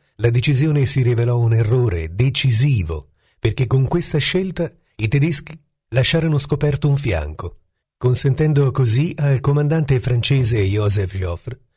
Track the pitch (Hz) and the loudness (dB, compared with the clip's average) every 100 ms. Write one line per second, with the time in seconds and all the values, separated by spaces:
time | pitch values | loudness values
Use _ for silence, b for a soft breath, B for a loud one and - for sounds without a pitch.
0 | _ - 117 120 131 135 156 147 131 135 | _ -2 0 2 2 2 2 2 0 0
1 | 120 117 120 120 117 113 110 127 120 87 | 0 2 0 0 2 2 2 2 0 -2
2 | 80 90 131 - 135 110 143 120 80 76 | -4 -2 0 2 0 2 2 0 -2 -6
3 | - _ _ _ 117 - 123 135 131 175 | -12 _ _ _ -4 -2 0 0 0 -2
4 | 170 156 - 185 190 175 160 - _ - | -2 -2 -2 -2 -4 -4 -6 -8 _ -8
5 | 107 143 156 165 - - _ _ - 127 | -2 0 0 -2 -6 -18 _ _ 0 2
6 | 127 165 160 147 - 147 147 143 151 139 | 4 2 2 0 0 0 0 0 0 0
7 | 123 82 73 78 87 - _ _ _ - | 0 -2 -4 -8 -12 -14 _ _ _ -4
8 | 123 127 143 131 156 143 139 139 123 113 | -2 0 0 0 2 2 2 2 2 2
9 | 165 - 143 135 139 143 147 160 151 131 | 0 -2 0 0 0 0 0 0 0 0
10 | 123 120 - 139 117 113 98 104 104 101 | 0 -2 0 0 2 0 0 0 0 0
11 | 95 95 92 87 - - _ | -2 -6 -8 -8 -12 -16 _